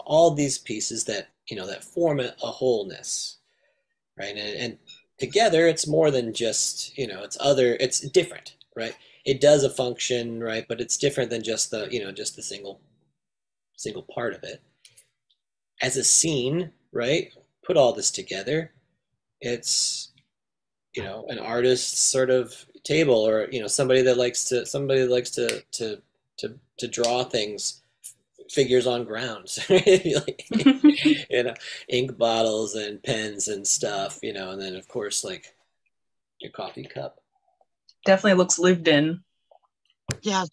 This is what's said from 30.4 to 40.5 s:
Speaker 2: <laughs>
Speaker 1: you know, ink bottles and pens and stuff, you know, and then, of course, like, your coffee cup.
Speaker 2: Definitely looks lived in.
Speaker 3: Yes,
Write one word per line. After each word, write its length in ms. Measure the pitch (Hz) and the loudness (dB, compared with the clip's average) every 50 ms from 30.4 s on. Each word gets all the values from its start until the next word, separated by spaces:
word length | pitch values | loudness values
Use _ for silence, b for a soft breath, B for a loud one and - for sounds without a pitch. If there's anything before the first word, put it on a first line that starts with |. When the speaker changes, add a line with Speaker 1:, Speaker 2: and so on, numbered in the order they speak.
| - - | -12 -4
Speaker 2:
<laughs> 0 | |
Speaker 1:
you 920 | 226 220 - 269 269 - - 294 294 - - 311 294 - - - - 123 120 | -2 4 6 6 6 8 8 6 8 8 4 2 2 2 0 -2 -2 0 0
know, 100 | 120 113 B B B B B B B | -2 -6 B B B B B B B
ink 300 | 127 123 131 131 117 - | 0 0 0 -2 0 0
bottles 560 | 117 113 113 113 113 110 107 110 110 101 107 | 0 2 4 2 2 2 2 0 -2 -4 -4
and 280 | 110 107 104 104 95 | -6 -6 -6 -8 -8
pens 460 | - - 117 107 110 107 101 98 - 107 | -4 -4 -2 -2 -2 -6 -6 -6 -4 -4
and 180 | 104 98 98 | -4 -4 -2
stuff, 520 | - - - 123 107 104 98 98 95 - - | -2 0 0 0 -2 -2 -4 -4 -6 -8 -8
you 100 | - 113 | -8 -8
know, 180 | 101 98 95 92 | -8 -8 -8 -8
and 100 | 95 98 | -8 -8
then, 140 | 95 95 92 | -8 -8 -10
of 120 | 95 - _ | -12 -14 _
course, 360 | - 123 104 101 - - - | -8 -8 -6 -4 -4 -4 -4
like, 300 | 98 92 - - - _ _ _ _ _ _ _ _ _ _ _ _ _ _ _ _ _ _ | -6 -10 -12 -14 -20 _ _ _ _ _ _ _ _ _ _ _ _ _ _ _ _ _ _
your 100 | - - | -20 -16
coffee 320 | - - 98 95 - - - | -12 -12 -12 -12 -12 -14 -16
cup. 360 | - - 135 - - _ _ _ _ _ _ _ _ _ _ _ _ _ _ _ _ _ _ - | -12 -12 -12 -12 -12 _ _ _ _ _ _ _ _ _ _ _ _ _ _ _ _ _ _ 4
Speaker 2:
Definitely 340 | 196 190 190 - 202 185 180 | 4 4 6 6 4 6 6
looks 200 | 180 180 - 170 | 4 2 2 2
lived 300 | 175 180 185 170 165 165 | 4 4 4 4 4 4
in. 340 | 151 143 156 160 175 180 _ _ _ _ _ _ _ _ _ _ _ _ _ _ _ _ _ - - - | 4 4 4 2 -2 -4 _ _ _ _ _ _ _ _ _ _ _ _ _ _ _ _ _ -10 -10 -6
Speaker 3:
Yes, 260 | - 214 190 190 180 160 | -4 -2 0 0 -2 -2